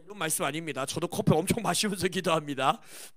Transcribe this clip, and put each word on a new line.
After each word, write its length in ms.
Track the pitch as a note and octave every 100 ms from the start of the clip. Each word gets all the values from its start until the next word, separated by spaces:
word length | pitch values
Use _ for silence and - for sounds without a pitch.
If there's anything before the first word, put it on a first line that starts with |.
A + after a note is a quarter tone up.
이런 140 | - G#3
말씀 280 | D#3+ -
아닙니다. 420 | D#3+ D3+ E3 C3 C#3
저도 220 | - E3+
커피 240 | - -
엄청 280 | D#3 F3+ -
마시면서 460 | F#3 F3 G#3+ F#3+ F3+
기도합니다. 720 | F3 F3+ D#3+ D3+ C3 C3+ F#3+ - - -